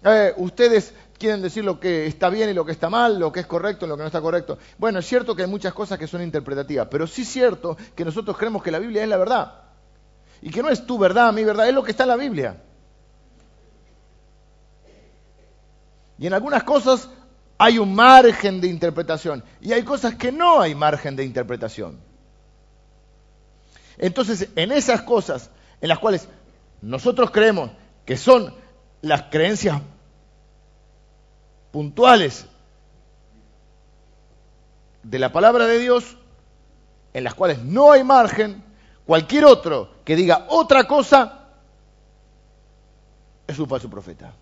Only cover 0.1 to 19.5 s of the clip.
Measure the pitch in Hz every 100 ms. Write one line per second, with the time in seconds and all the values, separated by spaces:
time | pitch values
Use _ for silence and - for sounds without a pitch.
0.1 | 214 202 170 180 - 240 226 - - _
1.1 | _ 214 214 185 196 202 170 180 170 156
2.1 | 151 185 208 220 185 156 165 165 220 240
3.1 | 202 165 175 175 170 185 190 165 147 156
4.1 | 170 160 175 170 143 - _ 220 190 170
5.1 | 247 240 185 185 202 190 175 208 185 156
6.1 | 175 175 156 143 139 135 143 110 143 160
7.1 | - 240 254 247 185 170 156 - - 160
8.1 | 160 214 196 220 214 - 160 220 214 220
9.1 | 196 185 240 151 - _ _ _ _ _
10.1 | _ _ _ - 170 277 254 - 247 190
11.1 | 185 233 214 214 208 226 269 240 220 254
12.1 | 240 285 190 127 90 _ _ _ _ _
13.1 | _ _ _ _ _ _ _ _ _ _
14.1 | _ _ _ _ _ _ _ _ 107 _
15.1 | 101 _ _ _ _ _ _ _ _ _
16.1 | _ 160 190 254 285 - 285 254 254 -
17.1 | - - _ _ _ 220 233 202 196 233
18.1 | 254 254 - 202 190 180 170 165 156 165
19.1 | 160 175 139 -